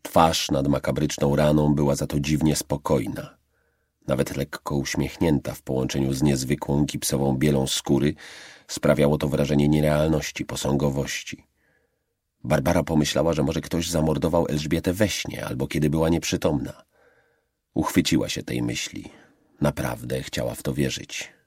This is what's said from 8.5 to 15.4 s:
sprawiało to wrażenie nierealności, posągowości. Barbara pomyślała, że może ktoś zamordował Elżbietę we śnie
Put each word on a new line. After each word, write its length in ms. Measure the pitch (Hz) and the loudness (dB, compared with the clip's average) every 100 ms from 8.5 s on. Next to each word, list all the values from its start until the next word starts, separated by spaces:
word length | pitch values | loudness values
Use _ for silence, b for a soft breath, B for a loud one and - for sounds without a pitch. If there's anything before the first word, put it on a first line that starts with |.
| B B | B B
sprawiało 500 | - 73 71 73 76 | -2 2 4 4 4
to 100 | 76 | 0
wrażenie 400 | 73 71 73 73 | 0 2 4 4
nierealności, 760 | 76 76 76 78 78 - - 73 | 4 4 4 2 0 -2 -8 -8
posągowości. 1000 | 67 - 69 71 69 69 - - - _ _ _ _ _ _ _ _ _ _ | -4 -2 0 0 0 -4 -6 -10 -14 _ _ _ _ _ _ _ _ _ _
Barbara 400 | 62 76 69 82 | 0 0 2 0
pomyślała, 500 | 76 80 73 - 78 | 2 0 2 2 2
że 100 | 78 | 2
może 180 | 71 82 | 0 -2
ktoś 280 | - 87 85 | -4 -4 0
zamordował 560 | 85 80 73 80 85 82 | 0 2 0 2 2 2
Elżbietę 440 | 73 76 80 90 | -2 0 0 0
we 160 | 90 107 | 0 0
śnie 360 | - - - | 0 -6 -8